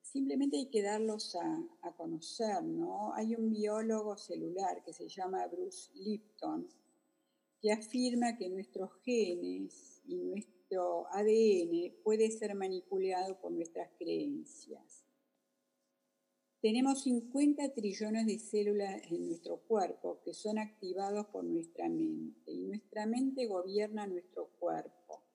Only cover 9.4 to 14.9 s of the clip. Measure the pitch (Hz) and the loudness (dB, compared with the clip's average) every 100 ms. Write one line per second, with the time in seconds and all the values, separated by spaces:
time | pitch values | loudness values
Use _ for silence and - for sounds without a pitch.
9.4 | 180 180 190 - - - - 180 180 190 | -2 -4 -6 -10 -20 -20 -8 -4 -4 -4
10.4 | 214 _ _ 185 180 170 - 196 208 220 | -8 _ _ 0 0 0 -2 2 6 8
11.4 | 220 190 170 170 175 - 214 220 220 220 | 8 8 4 2 0 -2 2 6 4 4
12.4 | 214 202 190 185 - 190 190 185 185 - | -4 -2 -2 -4 -2 0 2 2 0 -4
13.4 | 175 170 165 - 175 _ 170 165 151 156 | -4 -4 -4 -6 -8 _ -2 -2 0 -4
14.4 | - - - - - | -8 -16 -16 -16 -18